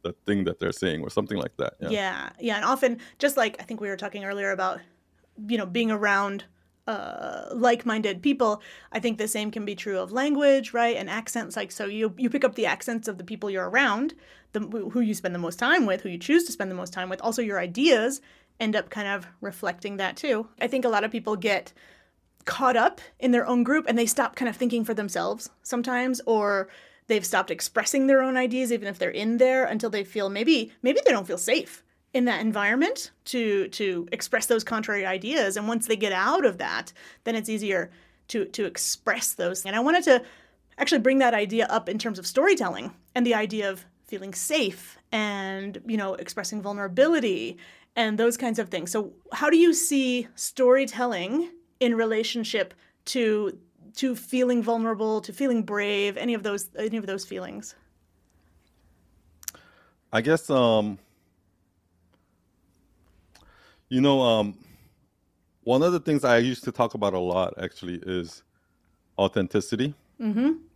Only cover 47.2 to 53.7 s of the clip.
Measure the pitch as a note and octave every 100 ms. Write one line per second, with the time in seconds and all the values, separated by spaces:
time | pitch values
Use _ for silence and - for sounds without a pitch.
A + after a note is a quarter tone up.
47.2 | A3+ F3+ A#2 - - - _ - A3 G#3+
48.2 | A#3 A#3 B3 A3+ F#3+ F3+ F3 G#3+ G3+ -
49.2 | - - D4 E4 E4+ D#4 - C#4 B3+ B3
50.2 | A#3 - - - B3 C4 C4 A3 B3 G3
51.2 | F#3 C#4+ E4+ - _ _ B3 A3+ A3+ A3
52.2 | A3 A#3+ A3 A3 F#3 - _ _ - C4
53.2 | A3+ G#3+ G3+ - _